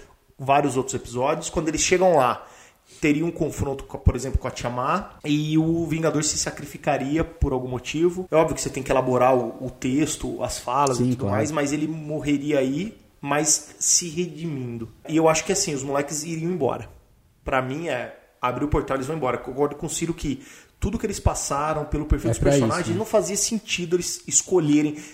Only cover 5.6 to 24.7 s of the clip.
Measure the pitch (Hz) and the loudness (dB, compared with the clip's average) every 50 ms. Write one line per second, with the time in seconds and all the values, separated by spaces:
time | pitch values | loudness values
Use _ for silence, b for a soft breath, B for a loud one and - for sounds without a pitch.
5.6 | 160 165 165 165 165 156 156 160 160 156 147 151 151 - - - - - - - | 4 4 2 0 0 -2 -2 0 0 0 2 0 0 0 -2 -2 -4 -4 -6 -8
6.6 | 151 - - - - 156 143 131 131 135 147 165 160 165 - - 147 143 131 127 | -10 -14 -14 -6 -2 0 0 0 0 0 0 0 0 -2 -2 -2 0 0 0 0
7.6 | 127 127 123 117 - - - 151 170 180 175 180 185 - 156 156 165 156 143 - | -2 -4 -6 -6 -6 -4 0 2 2 2 2 0 -4 2 4 4 4 4 2 -2
8.6 | - - - 139 131 - 139 131 127 127 127 123 123 127 135 123 117 113 - - | -4 -6 -6 -4 -2 0 2 2 2 4 4 4 6 6 6 4 2 0 -4 -8
9.6 | 131 123 - - - 131 127 147 156 147 - - - 123 113 110 117 120 - - | -10 -10 -8 -6 -2 0 2 2 2 0 0 -4 -6 -6 -6 -4 -4 -6 -6 -6
10.6 | - - 123 139 143 139 131 117 123 127 123 123 - 98 110 131 147 147 156 151 | -4 -2 2 2 4 4 4 2 2 2 0 0 0 0 0 0 0 0 0 0
11.6 | 143 135 147 151 156 160 160 156 151 151 156 147 127 151 147 139 139 147 147 139 | 0 0 0 -2 -2 -2 -4 -6 -6 -6 -6 -4 0 0 0 0 2 2 2 2
12.6 | 127 131 139 156 190 226 - - - _ _ _ - 143 143 147 156 156 - - | 2 2 0 -2 -4 -6 -8 -12 -20 _ _ _ -4 -2 0 0 2 2 0 0
13.6 | - - - - - - - - 175 170 147 170 180 160 151 151 165 170 147 131 | -2 -6 -10 -4 0 2 2 2 0 -2 -4 -4 -4 -4 -4 -8 -8 -6 -6 -6
14.6 | 127 120 117 117 113 113 - - - - 156 160 160 160 160 160 - - 190 - | -6 -6 -8 -8 -10 -12 -14 -16 -8 -2 2 4 4 4 4 4 2 0 0 0
15.6 | - 175 147 135 131 143 139 143 147 - 160 143 147 170 165 160 160 170 185 170 | 0 -2 -4 -4 -4 -2 -2 -2 -2 -2 -4 -8 -6 -6 -6 -4 -2 -2 0 0
16.6 | 135 120 120 117 117 - - - _ _ _ _ _ _ _ _ - - 139 131 | 0 0 0 -2 -6 -12 -18 -20 _ _ _ _ _ _ _ _ -2 2 2 2
17.6 | 131 127 135 156 170 165 135 120 117 110 - - - _ _ _ - 123 123 127 | 2 0 -4 -6 -4 -4 -4 -4 -6 -8 -12 -18 -20 _ _ _ -2 -2 0 0
18.6 | 147 147 170 156 135 - 135 135 127 127 160 160 127 127 117 117 - 135 127 135 | -2 0 0 0 0 0 -2 -4 -2 -4 -4 -2 -2 -2 -2 -2 -4 -6 -2 0
19.6 | 147 143 143 - - 156 - - 170 165 165 - - 151 123 - B B B B | 0 0 -2 -4 -8 -6 -6 -4 -4 -4 -4 -4 -4 -4 -4 -6 B B B B
20.6 | B B B _ - 202 202 226 - 214 196 - - 170 156 - - - 147 139 | B B B _ -4 -2 -2 -2 -2 -4 -2 0 0 0 0 0 -2 -2 -2 0
21.6 | 147 156 156 151 151 - - 147 147 - 156 139 - - 113 - - 143 139 143 | 0 0 -2 -2 -4 -4 -4 -4 -2 0 0 0 0 0 0 2 2 4 4 4
22.6 | 120 113 - 180 - - 170 185 220 - - 214 180 165 202 202 - - 233 208 | 4 2 2 0 -2 -2 -2 -2 0 2 2 2 2 2 0 -2 -2 -2 -2 -4
23.6 | - - - - 175 160 180 180 175 - - - - - - - - - 185 180 | -4 -4 -4 -4 -2 0 0 0 0 -2 -6 -8 -4 0 2 2 2 4 4 4
24.6 | 160 147 | 4 6